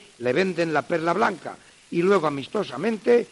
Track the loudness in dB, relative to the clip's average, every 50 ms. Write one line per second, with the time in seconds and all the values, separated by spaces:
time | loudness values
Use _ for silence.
0 | -20 -20 -14 -4 -2 0 0 2 0 0 0 -2 -2 0 0 -2 -2 -2 -2 -2
1 | 0 0 0 2 0 0 -2 -4 -10 -14 -14 -16 -20 -20 _ _ _ _ -2 0
2 | 2 4 4 4 2 0 -2 -4 -6 -6 -6 -6 -6 -6 -6 -6 -4 -4 -4 -2
3 | 2 4 4 4 2 0